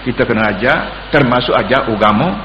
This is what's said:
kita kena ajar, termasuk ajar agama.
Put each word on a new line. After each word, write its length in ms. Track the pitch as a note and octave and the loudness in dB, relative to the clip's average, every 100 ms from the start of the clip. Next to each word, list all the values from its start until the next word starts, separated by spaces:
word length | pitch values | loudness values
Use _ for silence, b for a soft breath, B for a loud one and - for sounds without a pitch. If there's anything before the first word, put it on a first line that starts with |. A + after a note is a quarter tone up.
kita 240 | - A#2 A#2+ | -6 -2 0
kena 240 | A2+ A2 | 2 0
ajar, 560 | F#2+ A#2 D3+ - - - | 0 0 0 -2 -10 -2
termasuk 420 | D3+ B2+ B2 B2+ - | 0 2 2 0 0
ajar 320 | G#2 C3 - | 2 0 0
agama. 480 | G#2+ G#2+ G#2+ D#3+ G3+ | 2 2 2 0 -4